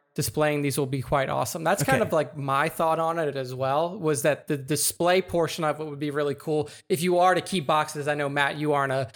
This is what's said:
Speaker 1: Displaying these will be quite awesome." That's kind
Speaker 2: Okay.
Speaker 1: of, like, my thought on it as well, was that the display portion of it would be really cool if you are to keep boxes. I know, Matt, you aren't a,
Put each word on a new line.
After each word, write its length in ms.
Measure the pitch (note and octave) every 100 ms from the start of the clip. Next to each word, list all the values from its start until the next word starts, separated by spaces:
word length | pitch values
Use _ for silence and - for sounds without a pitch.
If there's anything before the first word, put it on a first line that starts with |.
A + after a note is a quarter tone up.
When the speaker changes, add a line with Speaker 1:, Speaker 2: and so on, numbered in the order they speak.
| _
Speaker 1:
Displaying 480 | - - - D3+ D3
these 160 | C#3+ C3
will 80 | C3+
be 160 | C#3
quite 260 | B2+ C#3+ C3+
awesome." 340 | C3+ C3+ F3
That's 200 | D#3+ F#3+
kind 180 | D3+ C4
Speaker 2:
Okay. 80 | G#3+
Speaker 1:
of, 40 |
like, 240 | E3 C#3+ D3+
my 320 | C#3 C#3 D#3+
thought 280 | - E3 D#3+
on 200 | D#3+ E3
it 180 | D3+ C3+
as 180 | B2+
well, 440 | B2+ C3 C#3+ E3+ G3+
was 240 | D#3 C#3+
that 240 | D#3 C3+ -
the 80 | D3
display 640 | C3 D3 - - F3 F#3
portion 420 | F#3 E3+ D#3+ -
of 160 | D#3 D3
it 60 |
would 140 | D#3 C#3+
be 120 | D3
really 240 | C#3+ C#3+
cool 360 | C3+ - D3+ D3 - -
if 140 | F#3+
you 160 | F3+ F3
are 160 | F3+
to 80 | F3
keep 240 | E3 F#3 C#3
boxes. 420 | D#3 D3+ D3+ C#3+
I 60 |
know, 120 | D3 C#3+
Matt, 260 | C#3+ C#3 D3
you 160 | D3+
aren't 220 | C#3+ C3+
a, 140 | C3 C3+